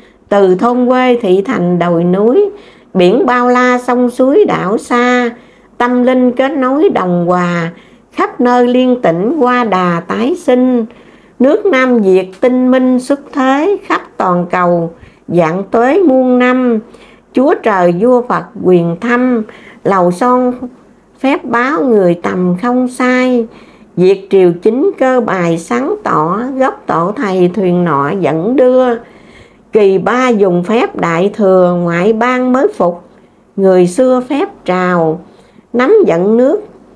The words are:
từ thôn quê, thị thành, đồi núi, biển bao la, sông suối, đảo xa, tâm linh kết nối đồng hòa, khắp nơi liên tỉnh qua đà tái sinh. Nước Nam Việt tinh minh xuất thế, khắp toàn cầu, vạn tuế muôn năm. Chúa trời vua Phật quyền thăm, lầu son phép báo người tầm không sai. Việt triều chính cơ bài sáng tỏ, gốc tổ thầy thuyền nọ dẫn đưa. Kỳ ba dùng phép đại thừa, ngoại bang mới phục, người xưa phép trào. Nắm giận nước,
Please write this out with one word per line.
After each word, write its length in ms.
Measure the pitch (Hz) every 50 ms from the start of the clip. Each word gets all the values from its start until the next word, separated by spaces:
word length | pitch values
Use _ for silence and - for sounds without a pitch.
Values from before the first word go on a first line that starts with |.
| - - _ _ _ -
từ 260 | 208 202 196 185 180
thôn 320 | 180 226 240 247 247 247
quê, 300 | 247 254 254 254 254 240 240
thị 200 | 220 185 180 196
thành, 380 | 196 262 240 185 175 175 180 180
đồi 240 | 170 175 175 165 175
núi, 460 | 180 180 196 208 233 269 392 415 392 - - - - - - _ _ -
biển 320 | 185 180 180 214 277 381
bao 240 | 254 247 247 247 247
la, 300 | 247 247 247 247 247 247
sông 300 | 247 - 240 247 247 240
suối, 360 | 233 - 262 262 285 427 403
đảo 300 | - 180 160 165 180 214
xa, 540 | 277 - - 254 240 247 247 247 247 247 233 233 - - - _ _ _ _ _
tâm 260 | - 240 247 247 247 247
linh 280 | 254 254 254 254 247
kết 200 | 240 262 262 277
nối 380 | 320 277 254 254 269 294 339 381
đồng 360 | 240 - 185 180 175 175 175
hòa, 460 | 175 180 180 175 175 175 170 165 170 170 - - - - _ _ _
khắp 300 | - - 381 415 - -
nơi 260 | 240 247 247 247 247
liên 340 | 247 247 254 254 254 247 247
tỉnh 360 | - 175 165 170 190 240 330 311
qua 240 | 240 247 247 247 240
đà 380 | 214 185 185 180 175 170 170 180
tái 280 | - 196 202 226 269 359
sinh. 500 | 359 - 285 247 247 254 254 254 233 220 226 - - - - - - - - _ -
Nước 260 | 247 277 320 427 427
Nam 360 | 403 269 262 254 254 247 233
Việt 400 | 202 190 185 185 185 185 - -
tinh 300 | - 247 254 254 254 254
minh 280 | 254 262 254 254 254 247
xuất 200 | 254 - 285 285 - - -
thế, 440 | 285 262 262 269 277 311 403 403 - -
khắp 160 | - - - - - -
toàn 280 | - - 185 175 175 175 180
cầu, 440 | - 180 180 175 175 170 165 165 - - - - - _ _
vạn 360 | - 165 175 165 156 170 190 196 -
tuế 280 | - 226 240 262 302 403
muôn 400 | 370 285 262 262 254 254 247 247
năm. 400 | 247 247 254 254 254 247 233 214 220 - - - - - - - _ _ -
Chúa 200 | 254 262 302 370 - -
trời 300 | 226 202 190 175 180 175 175
vua 220 | 214 254 254 247
Phật 220 | 247 - 190 160 170 - - - -
quyền 320 | 185 180 175 170 170 170 175
thăm, 420 | 233 240 240 247 254 254 247 226 214 - - - - - - - -
lầu 280 | 180 202 190 175 175
son 420 | 180 180 247 247 247 254 254 247 247 247 262 247 - - - _ _ _ _ _ _ -
phép 260 | - 269 285 359 -
báo 380 | 247 233 233 247 262 311 339 294
người 360 | 254 226 208 185 175 170 175 -
tầm 320 | 196 196 180 180 180 175 180
không 260 | - 247 247 254 254
sai. 600 | 247 254 - 254 254 254 254 254 254 247 240 226 220 - - - - - - - - -
Việt 320 | 170 180 185 196 190 190 -
triều 220 | 196 190 185 175 165 175
chính 300 | - 214 226 262 320 403 - -
cơ 220 | 269 262 254 254
bài 360 | 226 - 185 185 175 170 165
sáng 380 | 165 170 - 240 240 262 330 427 427 -
tỏ, 380 | 214 180 156 156 165 185 214 247 262 269
gốc 260 | 262 262 269 415 - -
tổ 260 | - 156 160 165 190 -
thầy 360 | 294 247 196 185 185 175 180 180
thuyền 320 | 220 190 175 175 180 175
nọ 240 | 170 147 139 139 143
dẫn 460 | 196 196 175 135 151 160 175 226 254
đưa. 400 | 294 254 254 254 254 254 247 233 226 - - - - - - - - - - _ _ _ _
Kỳ 260 | - 220 208 196 190
ba 320 | 185 180 190 233 254 262 254
dùng 340 | 240 202 202 190 180 175 175
phép 320 | - 220 240 330 403 -
đại 360 | - 175 170 165 170 185 202 208
thừa, 440 | - 208 190 185 185 180 175 175 175 175
ngoại 300 | 170 170 170 185 214 226
bang 400 | 220 233 247 254 254 254 254 247
mới 140 | 262 285
phục, 360 | 427 - - 185 175 175 - - - _ - - _ _ _ _ _ _
người 320 | 196 196 190 185 185 180
xưa 340 | 175 180 - 254 254 254 247 247 254
phép 360 | 302 277 381 392 - - -
trào. 540 | - 180 185 180 180 180 175 165 160 160 175 - - - - - _ _ - - _ -
Nắm 220 | 240 254 302 440 427 349
giận 300 | 190 165 170 180 208 226
nước, 300 | 240 254 277 349 415 - - - - - - -